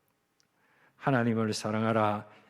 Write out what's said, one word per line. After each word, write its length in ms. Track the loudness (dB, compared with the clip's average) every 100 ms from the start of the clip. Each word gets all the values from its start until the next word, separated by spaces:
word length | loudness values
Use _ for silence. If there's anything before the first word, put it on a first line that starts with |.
| _ _ _ _ _ _ _ _ _ _
하나님을 560 | 0 2 2 0 -2
사랑하라, 720 | -2 -4 -2 0 2 0 -2 -8 -20